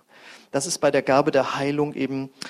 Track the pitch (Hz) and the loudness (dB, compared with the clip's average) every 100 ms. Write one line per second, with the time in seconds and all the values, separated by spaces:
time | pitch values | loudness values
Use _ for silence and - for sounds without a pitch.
0 | _ - - - - 139 170 - 143 139 | _ -20 -20 -20 -6 -4 -4 0 2 2
1 | 143 135 147 143 127 135 139 147 147 - | 4 2 4 2 0 -2 -2 -2 -2 -4
2 | 135 135 131 - | -4 -4 -8 -12